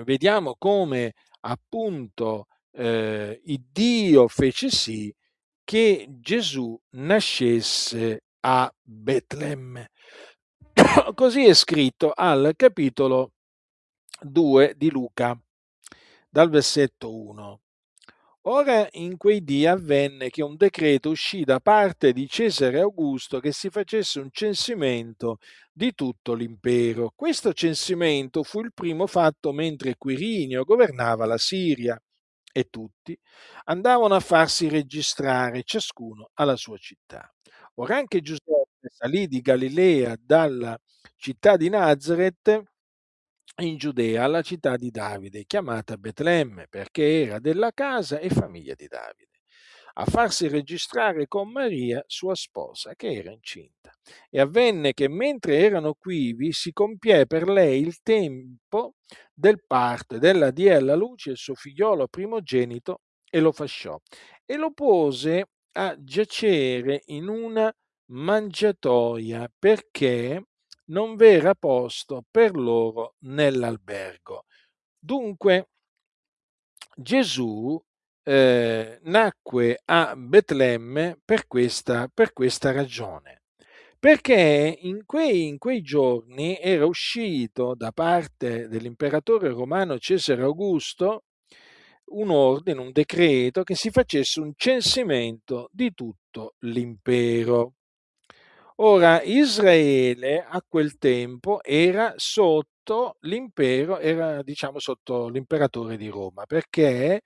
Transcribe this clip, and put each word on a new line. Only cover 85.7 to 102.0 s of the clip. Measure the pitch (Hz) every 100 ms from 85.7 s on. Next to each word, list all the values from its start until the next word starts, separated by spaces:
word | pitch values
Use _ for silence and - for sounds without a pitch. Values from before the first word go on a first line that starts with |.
| 254
giorni | 147 147 131 120 117 127 160 185
era | 175 180 151
uscito | 175 - 233 226 151 117 - 123
da | 123 113
parte | 131 165 175 151 - 123 117 117
dell'imperatore | 113 117 117 143 151 - 226 175
romano | 120 123 175 190 131
Cesare | - 185 - 123
Augusto | 131 156 202 165 - - 185 214 - _ _ _ _ _ _ _ -
un | 208 208
ordine, | 156 131 139 180 139
un | 127
decreto | 131 151 165 170 135 123 156
che | 185 185
si | 226
facesse | - 247 147 131 -
un | 151 143
censimento | 247 262 - 254 226 131 117 113 - 123 123
di | 190 247
tutto | 180 120 107 _ - 110 -
l'impero. | 120 117 120 110 - 123 120 117 117 120 120 - _ _ _ _ _ _ _ _ _ -
Ora, | 214 196 170 165
Israele | 160 240 294 214 202 165 147 135 127 123 127 156
a | 160 170 -
quel | 165 151 -
tempo | 143 123 123 123 190 202
era | - 143 175 190